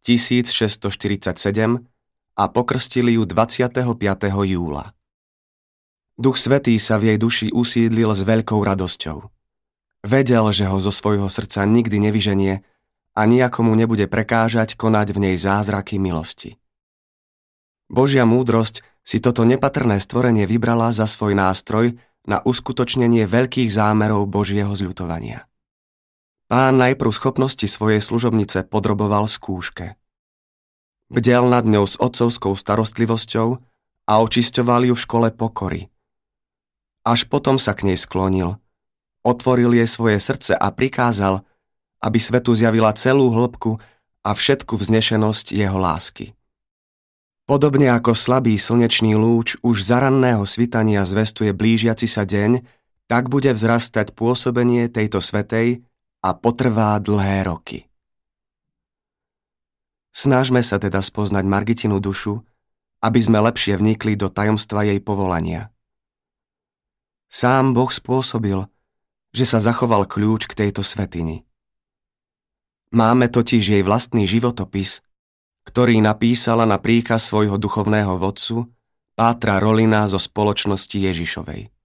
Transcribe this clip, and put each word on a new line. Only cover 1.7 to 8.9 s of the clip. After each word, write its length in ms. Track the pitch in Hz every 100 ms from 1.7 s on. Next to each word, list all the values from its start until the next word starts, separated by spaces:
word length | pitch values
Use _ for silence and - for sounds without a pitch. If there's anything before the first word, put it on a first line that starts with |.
| 120 120 _ _ _ _ -
a 60 | 98
pokrstili 640 | - 120 127 - 127 120 117
ju 80 | 98
dvadsiateho 640 | 101 117 - 123 127 127 117
piateho 400 | 101 95 101 98 98
júla. 480 | 92 85 73 - _ _ _ _ _ _ _ _ _ _ _ _
Duch 240 | - 131 131
Svätý 400 | 120 139 139 113
sa 240 | - 110
v 80 | 110
jej 80 | 107
duši 300 | 113 - 110
usídlil 640 | - 120 117 113 113 113
s 80 | 98
veľkou 400 | 95 113 110 107
radosťou. 560 | 101 98 92